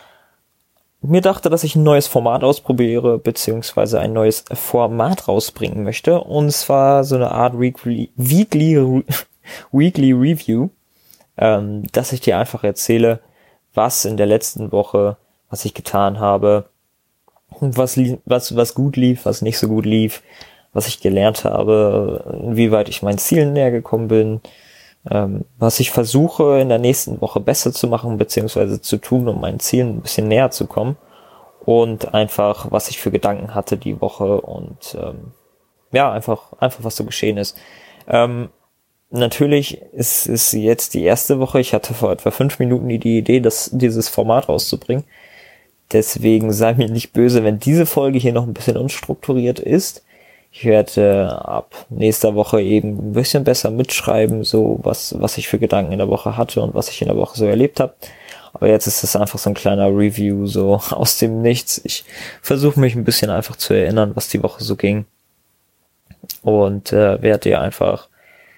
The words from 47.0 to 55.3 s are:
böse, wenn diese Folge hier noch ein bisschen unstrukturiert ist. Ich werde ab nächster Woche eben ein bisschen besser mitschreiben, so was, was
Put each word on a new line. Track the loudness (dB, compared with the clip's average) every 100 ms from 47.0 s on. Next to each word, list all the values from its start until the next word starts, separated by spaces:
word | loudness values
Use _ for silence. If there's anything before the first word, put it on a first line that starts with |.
| -2
böse, | 2 4 4
wenn | 2 0
diese | 2 2 2
Folge | 2 2 2
hier | 0
noch | 0 -4
ein |
bisschen | -4 -4 -2
unstrukturiert | -4 -6 -8 -8 -2 0 0 -2
ist. | 0 0 0 -12 _ _ _ _ _
Ich | -4
werde | 4 4 4 2 4 4 0 -4
ab | -6 -8 -8 -20 -14
nächster | 0 0 2 0
Woche | 0 2 2
eben | 2 2 0 -6 -4
ein |
bisschen | -2 0 0
besser | 0 0 -2
mitschreiben, | -2 -2 -2 0 2 2 0
so | 0 2 2 0
was, | -2 -4 -6 -4
was | -4